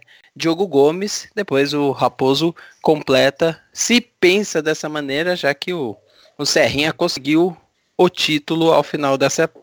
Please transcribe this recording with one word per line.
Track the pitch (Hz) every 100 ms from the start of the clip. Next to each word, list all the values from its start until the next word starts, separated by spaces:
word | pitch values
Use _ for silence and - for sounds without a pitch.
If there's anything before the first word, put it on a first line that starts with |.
| - - _
Diogo | - 160 165
Gomes, | 196 139 143 175 202 - -
depois | - 196 135 143
o | 147 143
Raposo | 127 127 - 131 139 165 - - _
completa, | - 151 139 135 131 - 165 160 _
se | - - 240
pensa | - _ 175 196 202 165
dessa | 156 156 156
maneira, | 151 143 139 175
já | 180 143
que | 143 -
o, | 175 123 101 _ _ _ -
o | 143
Serrinha | 165 139 135 156
conseguiu | - 175 147 135 156 180 170 _ _ _ -
o | 180
título | - - 151 - 165 165
ao | 151
final | 147 151 143 135
dessa | 135 - 160 -